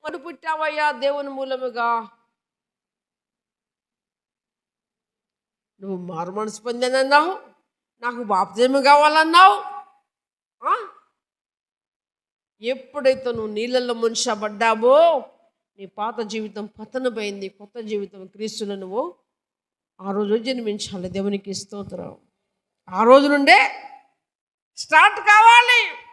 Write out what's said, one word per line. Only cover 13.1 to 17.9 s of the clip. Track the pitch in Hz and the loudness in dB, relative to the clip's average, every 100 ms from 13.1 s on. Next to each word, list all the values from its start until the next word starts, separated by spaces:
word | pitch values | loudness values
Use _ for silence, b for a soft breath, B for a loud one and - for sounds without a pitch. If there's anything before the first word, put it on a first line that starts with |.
| 262 254 | 0 -4
నువ్వు | 233 214 | -6 -8
నీళ్ళల్లో | 214 240 254 247 | -6 -2 -2 -2
ముంచబడ్డావో, | 233 226 233 254 214 214 208 226 220 240 277 339 302 - _ _ _ _ _ | -2 -2 -2 -4 -4 -6 -2 0 2 4 6 6 2 -6 _ _ _ _ _
నీ | 196 | -20
పాత | - 214 233 | -10 -10 -8
జీవితం | 220 220 214 196 208 | -8 -8 -10 -12 -14
పతనమైంది, | _ 220 254 254 226 208 196 196 | _ -12 -8 -6 -6 -10 -10 -14
కొత్త | _ 202 240 | _ -20 -16
జీవితం | 220 | -10